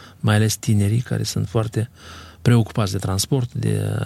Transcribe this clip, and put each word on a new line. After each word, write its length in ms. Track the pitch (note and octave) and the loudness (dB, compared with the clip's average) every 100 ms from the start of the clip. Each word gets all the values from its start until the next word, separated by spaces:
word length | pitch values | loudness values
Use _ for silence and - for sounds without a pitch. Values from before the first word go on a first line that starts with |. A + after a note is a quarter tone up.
| - - | -20 -4
mai 160 | A2+ G#2+ | 2 4
ales 200 | G#2+ - | 2 0
tinerii 440 | - G#2 G2+ A#2 | 0 2 2 0
care 240 | B2 A2 | -2 -4
sunt 240 | A2 - G#2 | -4 -4 -2
foarte 420 | A2+ A2 - A2 - - - - - | -2 -2 -4 -6 -8 -20 -20 -20 0
preocupați 500 | - A#2+ G#2+ - G2+ | 4 4 4 0 -2
de 60 | G2+ | -2
transport, 560 | G2 F#2+ - C3+ A#2+ | -2 -2 0 -2 -2
de, 420 | A2+ A2 G#2 G#2 G#2 | -4 -2 -2 -2 -2